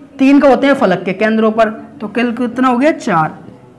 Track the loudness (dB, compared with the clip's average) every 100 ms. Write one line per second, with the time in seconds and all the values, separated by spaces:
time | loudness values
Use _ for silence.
0 | -12 0 2 4 4 4 2 2 0 -2
1 | -4 -4 -2 0 0 0 -2 -4 -16 -14
2 | -8 -4 -4 -4 -6 -2 0 2 0 -2
3 | -2 -2 -2 -6 -20 -20 -20